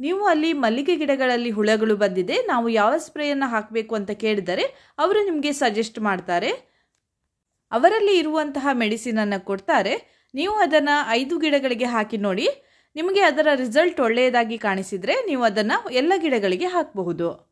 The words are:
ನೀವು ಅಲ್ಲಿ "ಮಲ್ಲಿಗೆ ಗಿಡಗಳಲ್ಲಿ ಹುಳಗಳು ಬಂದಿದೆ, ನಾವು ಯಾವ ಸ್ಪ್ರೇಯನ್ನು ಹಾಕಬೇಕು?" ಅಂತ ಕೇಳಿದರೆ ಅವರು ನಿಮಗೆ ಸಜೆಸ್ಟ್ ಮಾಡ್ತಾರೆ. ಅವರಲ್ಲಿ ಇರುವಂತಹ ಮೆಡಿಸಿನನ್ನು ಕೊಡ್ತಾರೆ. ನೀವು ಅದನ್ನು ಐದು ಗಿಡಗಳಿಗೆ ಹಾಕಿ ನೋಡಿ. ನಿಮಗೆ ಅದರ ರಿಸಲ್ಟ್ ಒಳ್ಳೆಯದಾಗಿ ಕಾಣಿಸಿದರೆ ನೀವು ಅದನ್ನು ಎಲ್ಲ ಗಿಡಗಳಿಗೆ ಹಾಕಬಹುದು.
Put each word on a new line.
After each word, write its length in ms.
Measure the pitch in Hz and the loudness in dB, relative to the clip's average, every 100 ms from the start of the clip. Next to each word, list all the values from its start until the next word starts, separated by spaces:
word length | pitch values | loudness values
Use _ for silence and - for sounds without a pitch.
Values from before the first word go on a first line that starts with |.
ನೀವು 260 | 277 381 415 | -4 0 2
ಅಲ್ಲಿ 260 | 311 320 | 2 2
"ಮಲ್ಲಿಗೆ 440 | 294 226 233 294 320 | 0 0 0 0 0
ಗಿಡಗಳಲ್ಲಿ 540 | 285 269 254 240 240 | 0 0 2 0 -2
ಹುಳಗಳು 460 | 214 208 220 220 208 | 0 2 2 2 2
ಬಂದಿದೆ, 460 | 202 185 185 381 466 | 2 0 -2 -2 0
ನಾವು 220 | 254 233 | 0 0
ಯಾವ 260 | 220 208 311 | 2 2 2
ಸ್ಪ್ರೇಯನ್ನು 520 | 320 302 294 277 269 | -4 -6 -4 -2 -2
ಹಾಕಬೇಕು?" 460 | 220 214 226 220 | -2 -4 -6 -4
ಅಂತ 160 | 226 196 | -6 -6
ಕೇಳಿದರೆ 840 | 208 220 208 175 190 539 - _ - | -4 -2 -2 -2 -2 -2 -6 _ -2
ಅವರು 260 | 330 427 | 0 2
ನಿಮಗೆ 280 | 403 311 294 | 0 -2 -2
ಸಜೆಸ್ಟ್ 460 | 285 254 208 220 233 | 0 0 0 -4 -4
ಮಾಡ್ತಾರೆ. 520 | 214 185 185 175 226 508 _ _ _ _ _ _ _ _ _ _ _ | -2 -2 -2 -2 0 -4 _ _ _ _ _ _ _ _ _ _ _
ಅವರಲ್ಲಿ 460 | 233 330 440 415 359 | 4 4 4 4 4
ಇರುವಂತಹ 500 | 311 311 302 277 277 | 2 0 -2 -2 -2
ಮೆಡಿಸಿನನ್ನು 720 | 254 214 220 247 220 208 196 | 0 0 -2 -2 -2 0 -2
ಕೊಡ್ತಾರೆ. 720 | 190 196 - 277 196 427 - _ _ | -4 -8 0 0 2 -2 -8 _ _
ನೀವು 200 | 262 359 | -6 -4
ಅದನ್ನು 560 | 427 349 302 285 294 220 | 0 2 2 2 0 0
ಐದು 280 | 233 269 330 | -2 -2 -2
ಗಿಡಗಳಿಗೆ 460 | 311 285 262 233 | 0 2 0 -2
ಹಾಕಿ 320 | 247 233 214 220 | -2 -2 -2 -2
ನೋಡಿ. 320 | 202 190 370 571 _ _ _ | -2 0 -2 -2 _ _ _
ನಿಮಗೆ 260 | 294 349 381 | -6 -2 2
ಅದರ 260 | 349 277 302 | 2 4 2
ರಿಸಲ್ಟ್ 460 | 277 254 254 349 349 | 2 0 2 2 2
ಒಳ್ಳೆಯದಾಗಿ 580 | 233 233 254 240 226 226 | 0 2 2 2 0 -2
ಕಾಣಿಸಿದರೆ 560 | 214 190 185 190 208 | -2 -4 -4 -8 -2
ನೀವು 280 | 494 440 269 | -2 -2 0
ಅದನ್ನು 480 | 233 208 208 392 - | 0 0 0 -2 -2
ಎಲ್ಲ 220 | 254 311 381 | -2 2 2
ಗಿಡಗಳಿಗೆ 500 | 311 240 196 185 359 | 2 0 0 0 -2
ಹಾಕಬಹುದು. 840 | 359 - 196 170 165 170 - _ | -2 -4 -4 -4 -2 -4 -6 _